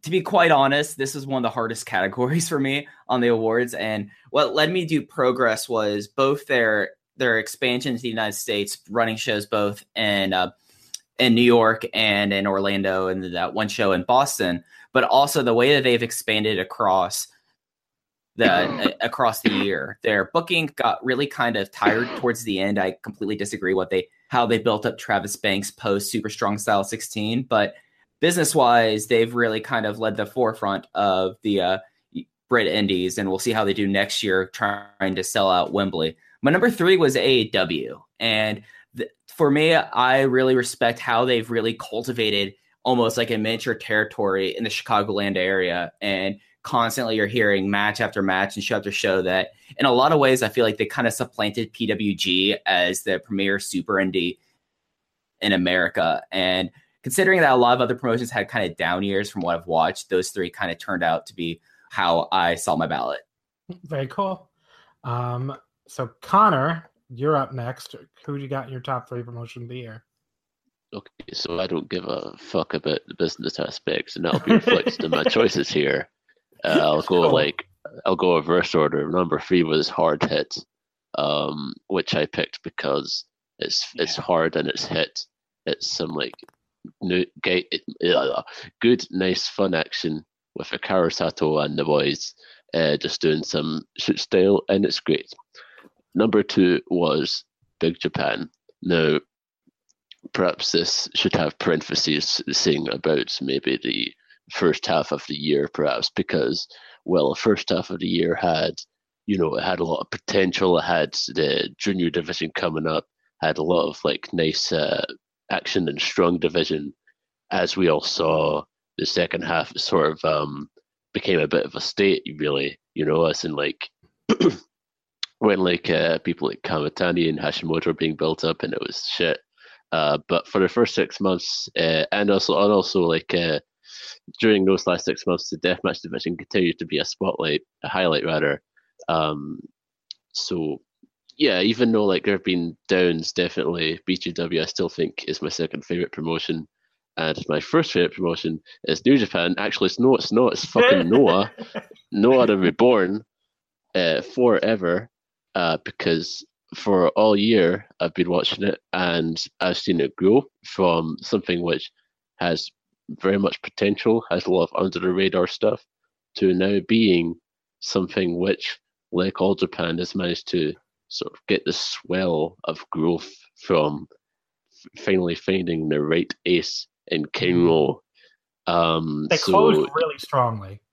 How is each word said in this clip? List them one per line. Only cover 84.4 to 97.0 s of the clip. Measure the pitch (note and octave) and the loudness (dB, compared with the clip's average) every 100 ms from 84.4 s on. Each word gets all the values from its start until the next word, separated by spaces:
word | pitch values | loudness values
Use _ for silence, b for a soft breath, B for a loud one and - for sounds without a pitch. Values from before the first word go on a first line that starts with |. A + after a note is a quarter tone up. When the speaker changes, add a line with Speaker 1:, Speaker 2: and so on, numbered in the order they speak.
| D#2+ D#2+ | 0 -2
Speaker 3:
and | D2 | -4
it's | - - | -6 -6
hit. | D#2+ - - - _ _ _ - | -4 -4 -6 -16 _ _ _ -8
It's | D2 - | -6 -6
some, | - D#2 | -6 -6
like, | D2+ B1 - - _ _ _ - _ | -6 -8 -10 -20 _ _ _ -20 _
new, | F#2 F2+ F2+ - | -2 0 -2 -4
gay, | - F2+ - | -2 -2 -2
it, | - - - F2 D#2 | -8 -10 -2 2 2
uh, | C2+ C2 - B B _ | 2 -2 -6 B B _
good, | A#2 A#2+ - | 4 4 2
nice, | F#2 F#2 F#2 - | -2 0 0 -4
fun | - F#2+ | -2 0
action | E2 D#2 - E2 D#2 - _ _ | 0 -2 -4 -6 -6 -10 _ _
with | - - | -14 -10
Hikaru | - - F#2+ E2 | -8 -2 2 2
Sato | - E2+ - D#2 D2+ | 0 -4 0 0 0
and | D2 D2 | -2 -2
the | |
boys, | D2 D2 C#2+ C#2+ - - b b b | 0 2 2 -2 -8 -14 b b b
uh, | E2 D#2 D2 | 0 0 0
just | E2 - | -4 -2
doing | E2 D#2 | 0 0
some | D2+ D#2 D#2 D#2 - - | -2 -4 -4 -6 -10 -8
shoot | - - | -2 -2
style, | - G2 F#2+ G2 - | 2 4 4 4 2
and | G2 G#2 | 0 2
it's | - | -2
great. | - D#2 - - _ B B B B _ _ | -2 -2 -4 -20 _ B B B B _ _
Number | - G#2+ G#2 | 0 2 2
two | G2 - F#2 E2+ - | 2 4 4 4 0
was | F2 | 0